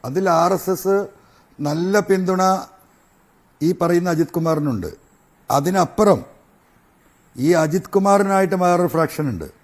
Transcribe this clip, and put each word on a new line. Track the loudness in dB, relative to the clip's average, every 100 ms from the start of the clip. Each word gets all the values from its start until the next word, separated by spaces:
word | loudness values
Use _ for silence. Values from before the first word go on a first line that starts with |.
| -4
അതിൽ | -2 2 2
ആർ | 2 0
എസ് | -2 -4
എസ് | 0 -2 -2 -12 _ _ _ -8 -4
നല്ല | -2 0 0 0
പിന്തുണ | -2 0 0 2 0 -4 _ _ _ _ _ _ _ _ _ -2
ഈ | 0
പറയുന്ന | 0 0 0 -2
അജിത് | -2 -2
കുമാറിനുണ്ട്. | -2 0 -2 -4 -6 -12 _ _ _ _ _ -2
അതിനപ്പുറം | 0 0 -2 2 2 2 -2 _ _ _ _ _ _ _ _ _ _ -4 0
ഈ | 2 2
അജിത് | -2 0 0
കുമാറിനായിട്ട് | 4 4 4 0 0 0 2
വേറൊരു | 2 0 0
ഫ്രാക്ഷൻ | -2 -2 -6
ഉണ്ട്. | -6 -10 -14